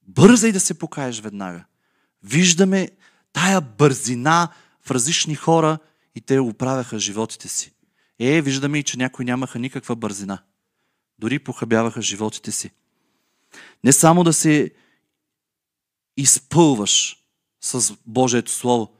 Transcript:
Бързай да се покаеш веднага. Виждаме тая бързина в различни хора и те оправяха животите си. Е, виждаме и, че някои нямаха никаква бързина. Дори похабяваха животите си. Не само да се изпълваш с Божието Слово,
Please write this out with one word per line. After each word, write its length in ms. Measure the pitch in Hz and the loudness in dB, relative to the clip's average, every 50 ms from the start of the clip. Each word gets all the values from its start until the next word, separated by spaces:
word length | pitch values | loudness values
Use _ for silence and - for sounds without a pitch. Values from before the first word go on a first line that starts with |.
Бързай 500 | _ 95 - 123 156 220 247 226 208 226 | _ -8 4 8 8 8 8 8 4 0
да 80 | 196 190 | 0 0
се 180 | - - 175 - | -2 -4 -4 -6
покаеш 420 | 170 156 - 151 139 127 117 110 | -8 -10 -8 -8 -6 -6 -6 -8
веднага. 440 | 107 107 104 101 98 90 87 87 92 _ _ _ _ _ _ _ _ _ _ _ | -10 -12 -10 -10 -10 -10 -10 -14 -18 _ _ _ _ _ _ _ _ _ _ _
Виждаме 680 | - 101 127 165 185 180 170 160 196 190 190 190 180 - - _ _ _ _ _ _ _ | -10 -2 0 2 4 4 4 4 2 2 2 -2 -2 -4 -10 _ _ _ _ _ _ _
тая 280 | - 147 170 190 196 185 | -4 -2 0 2 2 0
бързина 920 | 151 120 107 - 147 147 131 - - - 127 120 123 151 165 170 170 165 - _ _ _ _ _ | -2 -4 0 2 4 4 4 0 -4 -6 -6 -2 0 2 2 2 2 0 -6 _ _ _ _ _
в 80 | _ - | _ -6
различни 440 | 123 127 120 160 170 - - 160 151 | -4 -2 -2 -2 -2 -2 -2 -4 -6
хора 440 | - - 165 165 165 156 156 160 151 - _ _ _ _ _ _ | -4 0 2 2 2 2 2 0 -2 -8 _ _ _ _ _ _
и 60 | 120 | -18
те 200 | - - 135 135 | -4 -2 0 0
оправяха 580 | 131 117 107 - 127 127 135 131 120 - 117 107 | 0 -2 -4 -6 -4 -4 -4 -4 -6 -8 -8 -8
животите 500 | 98 104 98 107 113 110 - - - - | -8 -6 -6 -6 -8 -8 -10 -16 -14 -10
си. 240 | - - - - _ _ _ _ _ _ _ _ _ - | -10 -10 -10 -12 _ _ _ _ _ _ _ _ _ -4
Е, 240 | 117 131 151 165 | 0 0 2 2
виждаме 360 | 147 139 135 135 139 143 147 147 | 0 0 -2 -2 -2 -2 -4 -4
и, 40 | |
че 160 | 139 - - 123 | -4 -6 -4 -4
някои 260 | 127 127 - - 127 | -6 -6 -4 -6 -6
нямаха 340 | 123 123 131 131 123 - 120 | -4 -4 -4 -4 -6 -8 -8
никаква 380 | 123 123 - 135 - - 120 | -8 -8 -10 -12 -8 -8 -8
бързина. 460 | 113 113 107 101 98 101 95 98 92 - _ _ _ _ _ _ _ _ _ _ _ _ _ _ _ | -6 -6 -8 -8 -8 -10 -10 -10 -12 -14 _ _ _ _ _ _ _ _ _ _ _ _ _ _ _
Дори 200 | 110 113 135 143 | -6 -6 -6 -6
похабяваха 640 | - - 120 - - 113 113 110 113 113 - 120 | -6 -10 -8 -8 -2 0 0 0 0 0 -4 -6
животите 500 | 104 - 101 98 110 107 - - - 107 | -8 -8 -6 -6 -6 -8 -8 -10 -12 -10
си. 180 | - - - 87 - _ _ _ _ _ _ _ _ _ _ _ _ _ _ _ _ - - - _ _ - | -10 -10 -10 -12 -18 _ _ _ _ _ _ _ _ _ _ _ _ _ _ _ _ -20 -20 -20 _ _ 2
Не 80 | 120 | 2
само 320 | 139 - - 160 165 180 180 | 4 6 6 6 6 6 4
да 80 | 170 | 2
се 380 | 156 - - 160 151 151 110 - - _ _ _ _ _ _ _ _ _ _ _ _ _ _ _ _ _ _ _ _ _ _ _ _ _ _ _ _ | 2 2 2 2 2 2 0 -2 -6 _ _ _ _ _ _ _ _ _ _ _ _ _ _ _ _ _ _ _ _ _ _ _ _ _ _ _ _
изпълваш 1040 | 139 139 - - - - _ - 160 170 151 135 107 101 - - - - - - _ _ _ _ _ _ _ _ _ | 0 2 2 2 2 -2 _ 4 6 6 6 4 2 0 0 0 -2 -2 -4 -8 _ _ _ _ _ _ _ _ _
с 360 | - - - 127 113 - 104 - _ | -10 -6 -4 -2 -4 -4 -4 -10 _
Божието 440 | 113 110 127 127 123 120 120 113 - | -4 0 0 2 2 2 0 -2 -2
Слово, 460 | - - - 123 123 117 107 - _ | -8 -4 0 0 0 0 -2 -6 _